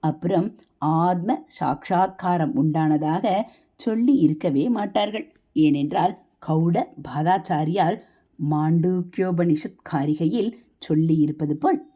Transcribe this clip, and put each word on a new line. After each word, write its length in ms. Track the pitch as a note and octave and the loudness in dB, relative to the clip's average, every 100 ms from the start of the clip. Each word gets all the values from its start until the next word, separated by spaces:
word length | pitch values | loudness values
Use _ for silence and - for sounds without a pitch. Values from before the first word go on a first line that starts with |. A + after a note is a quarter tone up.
அப்புறம் 480 | D#3 D3+ E3+ F#3 - - _ _ D3+ E3 | -2 -2 0 0 -2 -6 _ _ -2 2
ஆத்ம 340 | F3 F3+ F#3 D4+ - | 2 0 -2 -4 -6
சாட்சாத்காரம் 1040 | - C#3+ C#3+ - F3+ F#3+ F#3 F#3 F3 D#3+ | -6 -4 -4 -2 0 0 -2 -2 0 0
உண்டானதாக 720 | - D#3+ D#3 D#3 D3+ D3+ E3 G#3+ F#3+ A3+ - _ _ | 0 0 2 2 2 0 -2 0 -2 -4 -10 _ _
சொல்லி 340 | - A3 A#3+ C4+ | -4 0 2 4
இருக்கவே 460 | D3+ D3+ F3+ C#3 G3 | 4 2 0 0 0
மாட்டார்கள். 580 | A3+ G#3 G3+ G#3 G#3+ G#3+ _ _ - | -2 -2 -2 -2 -4 -12 _ _ 0
ஏனென்றால், 580 | D#3 C#3+ C#3+ F#3 F3 - _ _ | 2 2 0 0 0 -2 _ _
கௌட 340 | - D#3+ E3 F3 C#4+ - | -2 0 2 0 -2 -10
பாதாச்சாரியால் 960 | D3 D3 D#3+ F#3+ F#3+ D#3+ D#3 F#3 E3 G#3+ - _ _ _ | -10 -4 0 0 0 -2 -2 0 0 0 -8 _ _ _
மாண்டூக்யோபனிஷத் 1400 | D3+ D3+ D#3 E3 E3+ F#3 F3 - F#3 F3 F3 D#3 - - | -2 0 2 2 2 0 -4 -4 -2 0 2 0 -2 -16
காரிகையில் 680 | - D3+ C#3+ D3+ D#3+ A#3+ G#3 - _ _ | -6 -4 -2 0 0 0 -2 -6 _ _
சொல்லி 380 | - D#3 D#3+ D#3+ | -2 0 2 2
இருப்பது 360 | D3+ D3+ D3+ D3+ | 2 0 -4 0
போல் 240 | F#4+ F4 - | 0 0 -4